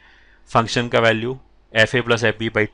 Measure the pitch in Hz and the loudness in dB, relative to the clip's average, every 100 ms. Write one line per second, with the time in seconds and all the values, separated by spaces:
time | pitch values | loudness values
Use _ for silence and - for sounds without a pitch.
0 | _ _ _ _ - 120 113 131 120 120 | _ _ _ _ -2 -2 0 -2 0 2
1 | 113 113 117 131 - _ _ 113 110 127 | 2 2 -4 -10 -16 _ _ 0 2 0
2 | 117 113 110 107 113 110 107 | 0 0 0 -2 -2 -2 -2